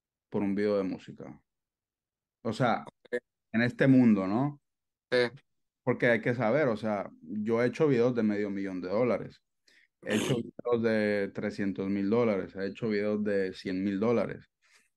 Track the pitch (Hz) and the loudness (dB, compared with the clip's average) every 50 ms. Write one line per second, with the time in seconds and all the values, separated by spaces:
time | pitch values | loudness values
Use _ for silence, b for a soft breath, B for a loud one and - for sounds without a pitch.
0 | _ _ _ _ _ - - 107 101 98 98 101 104 104 104 101 95 92 92 95 | _ _ _ _ _ -8 -6 -4 -2 -2 -2 -2 0 0 0 0 -2 -4 -6 -8
1 | - - 73 - 78 69 73 - _ _ _ _ _ _ _ _ _ _ _ _ | -12 -16 -18 -18 -16 -18 -18 -20 _ _ _ _ _ _ _ _ _ _ _ _
2 | _ _ _ _ _ _ _ _ - 117 107 - 131 117 101 - - - - _ | _ _ _ _ _ _ _ _ -6 -6 -2 0 2 2 2 0 -4 -10 -20 _
3 | _ - - 123 - _ _ _ _ _ - 113 117 - - - 147 135 131 127 | _ -8 -8 -8 -8 _ _ _ _ _ -2 0 0 0 2 2 4 6 8 8
4 | 123 117 104 98 95 92 104 120 139 147 143 - _ _ _ _ _ _ _ _ | 8 8 6 6 4 2 0 0 0 -2 -4 -8 _ _ _ _ _ _ _ _
5 | _ - 127 123 123 117 120 - _ _ _ _ _ _ _ _ - 131 120 - | _ -2 0 2 2 0 -2 -10 _ _ _ _ _ _ _ _ -4 -2 -2 2
6 | 135 120 117 113 - 127 120 117 117 107 123 151 156 123 110 107 110 107 104 98 | 2 2 2 2 2 -2 -2 0 0 2 2 2 2 0 0 -2 -2 -4 -4 -4
7 | 87 - - - 80 80 98 107 104 113 117 117 123 123 123 - 160 147 135 113 | -4 -8 -12 -18 -14 -10 -8 -6 -2 0 2 2 2 2 2 2 2 4 4 4
8 | 117 127 123 117 110 107 104 104 104 101 98 98 98 95 92 92 87 90 98 110 | 4 2 2 2 0 0 0 0 -2 -4 -4 -6 -6 -6 -6 -6 -6 -4 -2 0
9 | 127 120 101 90 95 - - _ _ _ _ _ _ b b b b b b _ | 0 0 0 -2 -4 -8 -16 _ _ _ _ _ _ b b b b b b _
10 | - - 107 110 - - 131 120 123 - - - - 120 120 117 113 117 110 107 | -6 -4 -2 -2 0 0 -2 -2 -4 -8 -12 -8 -4 -2 0 0 2 2 2 2
11 | 107 104 104 104 98 98 - 107 101 104 98 - 101 98 92 92 95 98 101 101 | 2 0 0 -2 -2 -4 -6 -6 -6 -6 -4 -4 -4 -4 -4 -4 -4 -4 -2 -2
12 | 98 98 113 120 120 113 101 92 87 85 92 95 98 98 98 - 120 110 104 101 | 0 0 2 2 2 2 0 -2 -4 -6 -8 -8 -8 -8 -8 -6 -4 -4 -2 -2
13 | 104 107 107 104 104 104 101 98 95 92 92 - - 95 92 92 95 101 98 95 | -2 -2 -2 -2 -2 0 0 0 -2 -2 -6 -8 -8 -6 -4 -2 -2 -2 -2 0
14 | 110 120 120 107 95 - - - - _ _ _ b b b b b b b | 0 0 0 0 0 -2 -6 -12 -14 _ _ _ b b b b b b b